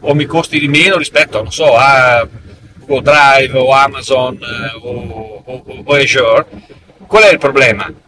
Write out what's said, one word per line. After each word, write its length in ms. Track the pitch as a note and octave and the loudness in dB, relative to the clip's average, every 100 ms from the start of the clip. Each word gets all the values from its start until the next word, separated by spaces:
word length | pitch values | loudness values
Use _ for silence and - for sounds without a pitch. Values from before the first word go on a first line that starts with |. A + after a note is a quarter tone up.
o 120 | D3 | 0
mi 120 | D3 C3+ | -2 0
costi 340 | D#3+ D#3+ D3+ | -4 -2 -4
di 80 | D3 | -2
meno 300 | D3 F#3 F#3 | 0 0 0
rispetto, 440 | D3 D3 D3+ G#2+ | -2 -2 -2 -4
non 100 | G#2+ | -6
so, 220 | - D#3 A#2 | 0 2 4
a 520 | C3+ C3+ B2+ A#2+ A2+ - - - - - - | 4 4 4 2 -2 -10 -20 -20 -20 -20 -6
Google 160 | C3 | -2
Drive 560 | C3 D3 C#3 C3+ C3 C3 | 2 4 4 4 2 0
o 140 | B2+ | 2
Amazon, 640 | C3+ C#3 C3+ B2+ C3 B2+ B2+ | 2 2 -2 -2 -2 -2 -8
eh, 360 | A#2+ A#2+ A2+ A2+ | -12 -12 -12 -12
o, 640 | A#2+ A#2+ G#2+ A2+ A2 G#2 - | -12 -12 -12 -14 -16 -18 -18
o, 180 | B2+ - G#2 A#2+ | -18 -16 -18 -4
o 80 | |
Azure. 520 | C#3+ C#3 C#3 A#2 A#2 D#3+ - _ - _ _ - | -2 0 0 2 0 -2 -16 _ -20 _ _ -2
Qual 160 | G#3+ | 4
è 80 | G#3+ | 4
il 60 | D3+ | 4
problema? 520 | C#3 C3+ B2+ G2+ F#2 - | 0 2 2 0 -8 -14